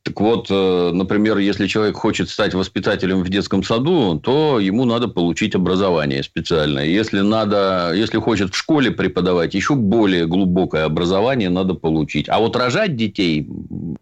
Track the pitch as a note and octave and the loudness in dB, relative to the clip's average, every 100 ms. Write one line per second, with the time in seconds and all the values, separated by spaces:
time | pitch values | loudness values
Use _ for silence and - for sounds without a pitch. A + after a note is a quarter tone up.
0 | - - G#2 A2+ - G2 F#2+ F2+ F2 F2 | -10 -2 0 0 0 0 2 2 0 0
1 | F#2+ G#2 G#2+ G2+ G2 G2+ G2 G#2+ G#2+ F#2 | 0 0 2 2 0 0 0 0 0 0
2 | A2 G2+ F2 - G#2 F#2 F#2+ G#2+ G#2 G2 | -2 -2 -4 -2 -2 -2 -4 -4 -2 0
3 | F#2 F#2+ F2+ G2 F2 G2 F2 A2+ C#3+ F3+ | 0 0 0 -2 0 0 0 0 2 2
4 | G#2 D#2 - C#3 D#3 B2 F#2+ G#2+ B2+ A#2 | 2 0 0 2 2 2 0 2 2 0
5 | A#2 - E2+ D#2+ G#2+ G2+ F#2 F#2 G2 E2+ | -2 0 0 0 0 0 2 2 2 2
6 | C#2+ C2+ C#2 - D#2+ E2 D2+ C#2 D2+ F#2+ | 0 -2 -6 -6 -2 0 0 0 0 0
7 | A2 G2 G2+ A2 G#2 G2+ F#2+ F#2 F2 F2 | 0 0 0 0 0 0 2 0 0 0
8 | A2 A2+ A#2 A2 F#2 - - - A#2+ F#2 | 0 0 0 0 0 -4 0 2 2 0
9 | F#2+ F2+ F2+ F2+ E2 G2 - C#3+ G2+ A2+ | -2 0 0 2 0 0 0 0 2 4
10 | G#2 F2+ E2 F2+ F#2+ F2+ F2 D#2 D#2 D#2+ | 4 2 2 0 2 2 0 0 0 0
11 | F2 F#2+ A#2 C3 F#2 F2+ F#2 E2+ D#2+ D#2+ | 0 0 0 0 0 0 -2 -2 0 0
12 | D2 D2+ C#2+ G2 A2+ A#2 B2 D#3 G#3+ B2+ | 0 -4 -2 0 2 0 0 0 0 -2
13 | A2 - F2+ D2+ C#2+ - - F2 E2 C#2 | -2 0 0 0 -4 -10 -10 -10 -8 -10